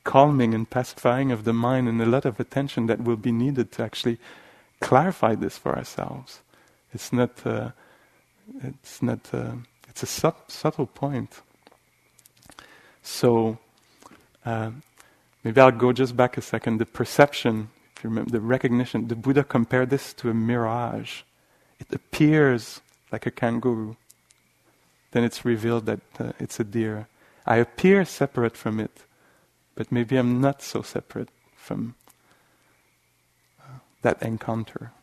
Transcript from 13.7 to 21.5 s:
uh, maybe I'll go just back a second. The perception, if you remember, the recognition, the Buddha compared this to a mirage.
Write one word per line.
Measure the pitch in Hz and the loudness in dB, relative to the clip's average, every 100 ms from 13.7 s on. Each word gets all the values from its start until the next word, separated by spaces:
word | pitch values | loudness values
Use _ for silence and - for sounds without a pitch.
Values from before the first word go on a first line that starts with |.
| _ _ _ - - _ _ 117 | _ _ _ -20 -20 _ _ -8
uh, | 113 110 127 - _ - _ _ _ | -6 -6 -10 -20 _ -20 _ _ _
maybe | 117 113 | 2 8
I'll | 131 | 8
go | 113 123 | 8 2
just | 123 131 123 | 2 0 2
back | 123 - | 0 0
a | |
second. | - 113 - 110 | -6 -4 -2 -2
The | 113 | -2
perception, | - 117 - 147 - 120 110 110 _ _ - | -4 -2 6 4 4 -2 -2 -6 _ _ -12
if | |
you | 113 | -6
remember, | 113 120 | -4 -2
the | 117 | -2
recognition, | 113 127 131 120 127 120 117 | 0 0 2 0 0 -4 -4
the | 113 | -4
Buddha | 120 139 | 2 2
compared | 139 123 117 127 131 | 4 2 2 2 0
this | 135 - - | -2 -4 -6
to | 120 | -2
a | |
mirage. | 113 113 120 113 117 117 110 117 - - _ _ | 0 0 0 -2 -2 -4 -6 -10 -14 -18 _ _